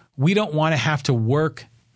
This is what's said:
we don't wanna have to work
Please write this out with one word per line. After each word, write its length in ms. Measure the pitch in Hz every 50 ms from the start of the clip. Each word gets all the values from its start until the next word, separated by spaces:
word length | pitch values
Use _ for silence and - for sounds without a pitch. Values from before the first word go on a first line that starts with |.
| _ _ -
we 180 | - 131 170 196
don't 200 | 208 214 170 151
wanna 240 | 156 156 160 160
have 260 | 135 - 160 151 143 -
to 100 | - 131
work 520 | 117 110 113 135 151 156 156 - - - - _ _ _ _ -